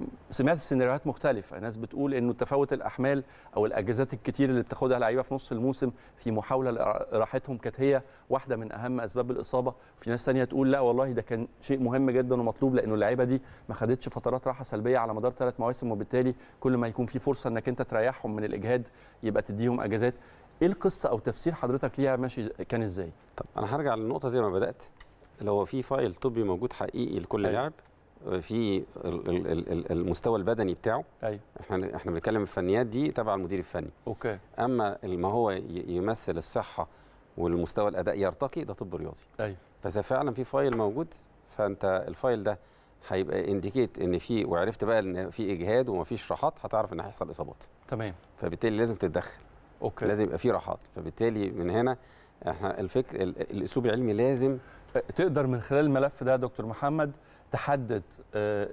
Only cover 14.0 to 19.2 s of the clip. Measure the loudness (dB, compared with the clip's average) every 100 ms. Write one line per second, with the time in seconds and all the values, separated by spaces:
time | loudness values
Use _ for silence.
14 | -2 -4 -2 0 -2 -4 -6 -2 2 2
15 | 2 0 -2 0 0 0 -2 -2 -2 -4
16 | 0 2 2 0 -8 -4 2 2 2 -2
17 | -4 -2 0 0 -2 -2 -2 -2 0 2
18 | 2 0 -4 -4 -2 -2 0 0 -2 -12
19 | -20 -6